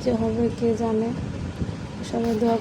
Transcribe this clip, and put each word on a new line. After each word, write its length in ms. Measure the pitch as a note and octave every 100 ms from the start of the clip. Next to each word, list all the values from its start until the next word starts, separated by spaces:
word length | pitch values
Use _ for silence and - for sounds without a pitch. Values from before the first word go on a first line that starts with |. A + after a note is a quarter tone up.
যে 100 | B3+
হবে 360 | A3+ A3+ A3 A#3 -
কে 160 | A#3 A3
জানে। 340 | A3+ A3 A#3 - - - - - - - - - -
সবাই 280 | A#3 A#3 A3
দোয়া 180 | A#3 A3+